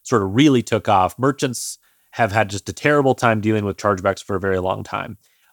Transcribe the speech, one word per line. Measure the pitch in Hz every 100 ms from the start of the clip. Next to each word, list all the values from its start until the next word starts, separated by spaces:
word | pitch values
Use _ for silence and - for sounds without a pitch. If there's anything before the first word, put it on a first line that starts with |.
sort | - 120
of | 98
really | 107 151 127
took | - 107 -
off. | 98 92 -
Merchants | 131 139 139 117 - - _ _ _
have | - 113
had | 110 104
just | 98 -
a |
terrible | - 147 147 135 120
time | 120 110
dealing | 107 107 101
with | 92
chargebacks | 104 95 98 92
for | - 98
a |
very | 98 92
long | 92 104
time. | - 101 95 104 _ _ _